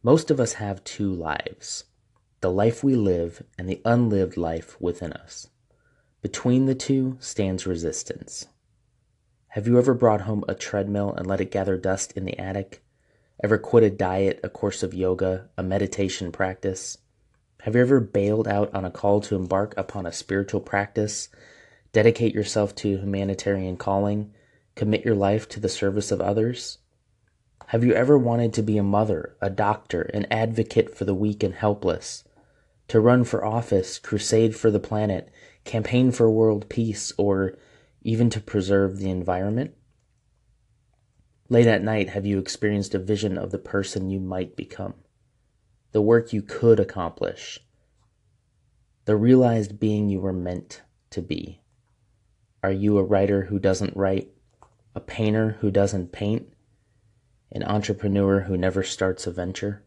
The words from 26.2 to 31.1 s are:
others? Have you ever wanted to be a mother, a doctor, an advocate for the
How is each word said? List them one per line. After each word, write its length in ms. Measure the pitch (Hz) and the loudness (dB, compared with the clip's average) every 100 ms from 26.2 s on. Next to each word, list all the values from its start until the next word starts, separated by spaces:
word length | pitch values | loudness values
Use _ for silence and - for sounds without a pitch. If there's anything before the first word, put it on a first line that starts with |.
others? 580 | 90 104 113 123 - - _ _ _ _ _ _ _ _ - | 0 0 -2 -4 -12 -16 _ _ _ _ _ _ _ _ -4
Have 140 | 113 | 0
you 120 | 120 | 4
ever 240 | 110 127 147 | 4 6 6
wanted 340 | 120 117 117 | 6 2 0
to 100 | 110 | 0
be 140 | 107 107 | 0 0
a 60 | |
mother, 520 | 98 101 107 85 - _ | 2 2 2 -2 -6 _
a 80 | 98 | -6
doctor, 540 | 95 104 107 _ 87 | -2 -2 -2 _ -6
an 240 | - 104 104 | -4 -4 -2
advocate 640 | 110 113 113 110 - - | -2 -2 -2 0 0 0
for 120 | - | -2
the 80 | 98 | -4